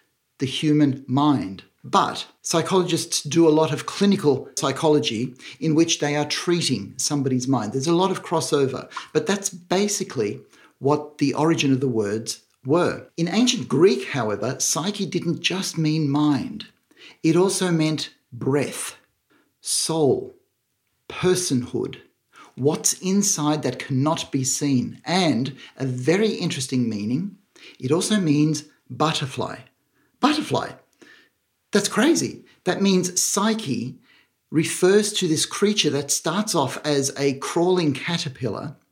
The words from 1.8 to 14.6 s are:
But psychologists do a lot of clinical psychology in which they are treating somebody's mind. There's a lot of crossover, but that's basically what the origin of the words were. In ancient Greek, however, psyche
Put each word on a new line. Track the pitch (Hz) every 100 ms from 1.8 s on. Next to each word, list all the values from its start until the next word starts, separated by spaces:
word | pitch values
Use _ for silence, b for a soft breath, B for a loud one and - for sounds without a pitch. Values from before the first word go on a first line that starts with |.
But | 131 190 - - - _
psychologists | - 165 160 185 160 160 - -
do | 147 165 165
a |
lot | 151 151
of | 139 -
clinical | - 202 190 147 131 - -
psychology | 143 135 160 151 117 110 127 - B B
in | 160 151
which | 165 -
they | 147 147
are | 147
treating | - - 175 - 107 101 -
somebody's | - 147 131 127 123
mind. | 123 107
There's | 135 151
a |
lot | 170 185
of | 180
crossover, | - 165 - 147 131 - - B B
but | 156 156
that's | 202 -
basically | 180 - 180 208 - - 131 104 127 - b b b
what | 131 147 - -
the | 139
origin | 131 156 151 143
of | 127
the | 135
words | 110 101 110 117 - _ _ 127
were. | 170 135 - - -
In | 170
ancient | 202 247 196 123
Greek, | 143 190 247 -
however, | 135 107 101 113
psyche | 135